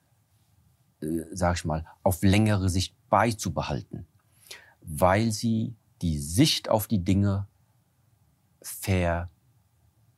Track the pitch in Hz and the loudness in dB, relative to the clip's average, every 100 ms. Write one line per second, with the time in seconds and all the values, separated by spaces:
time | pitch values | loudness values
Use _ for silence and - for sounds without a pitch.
0 | _ _ _ _ _ _ _ _ _ - | _ _ _ _ _ _ _ _ _ -12
1 | 78 82 80 90 87 87 85 78 80 - | -6 -6 -6 -2 0 0 -2 -4 -6 -4
2 | 98 90 98 101 107 104 95 90 90 _ | -2 2 4 4 4 2 0 0 -4 _
3 | - 101 113 107 98 82 78 67 - - | 0 2 2 0 -4 -6 -4 -6 -8 -14
4 | - _ _ _ - - - _ - 76 | -16 _ _ _ -20 -20 -20 _ -12 0
5 | 90 98 113 107 117 113 117 - _ - | 2 4 2 0 -2 0 -2 -8 _ -6
6 | 87 73 71 87 160 - - 110 104 110 | -2 -2 -2 2 2 2 0 -2 0 -2
7 | 87 98 101 98 101 _ _ _ _ _ | 2 2 2 0 -6 _ _ _ _ _
8 | _ _ _ _ _ _ - - - 92 | _ _ _ _ _ _ -16 -10 -2 0
9 | 87 85 87 _ _ _ _ _ _ _ | 0 -2 -6 _ _ _ _ _ _ _
10 | _ | _